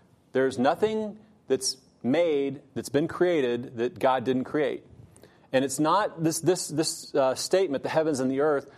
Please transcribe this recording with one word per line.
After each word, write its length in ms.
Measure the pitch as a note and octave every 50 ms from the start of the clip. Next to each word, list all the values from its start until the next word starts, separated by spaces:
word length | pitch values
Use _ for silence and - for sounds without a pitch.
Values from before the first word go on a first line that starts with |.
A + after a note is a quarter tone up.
| _ _ _ _ _ _
there's 260 | - B2+ C3+ C3 A2+ A#2+
nothing 580 | B2+ C#3+ E3+ - G#3+ G#3+ A3 A3 G#3+ G#3 G3+ - - _ _ _ _
that's 300 | - C3 C3 - - - - _ _ _ _
made, 580 | - A#2 C#3 E3 F3 E3 D3+ C#3 C#3 C#3 C3+ D3 - _ -
that's 140 | A#2 G#2+ -
been 180 | B2+ C#3+ E3
created, 680 | D#3+ - - F3+ F3+ E3+ D#3 B2+ A#2+ A#2+ A#2+ B2 C3 B2+
that 240 | A2+ A#2 B2 - G#2+
God 240 | C3+ C3 C3 C3 A2
didn't 200 | B2+ B2+ C3 B2
create. 400 | - - D3+ D3 A2+ - - - - - - - - - - - - _ _ _ _
And 120 | - C3 C#3
it's 140 | C3+ - -
not 460 | D3+ D#3 F3 G3+ G#3+ D#3+ - E3 D#3+
this, 160 | D#3+ D3+ -
this, 260 | - E3 F#3 F3 -
this, 480 | - D#3 C3+ D#3 - - - - - -
uh, 220 | C#3+ C3+ C3 B2+
statement, 480 | - - - - F#3 G3 D#3 C#3 B2+ B2+
the 40 | C3
heavens 300 | - D#3+ D#3+ D#3+ D3+ B2
and 100 | C3 C3
the 120 | C3+ C3+
earth, 280 | D3 D#3 D3 C#3 - - -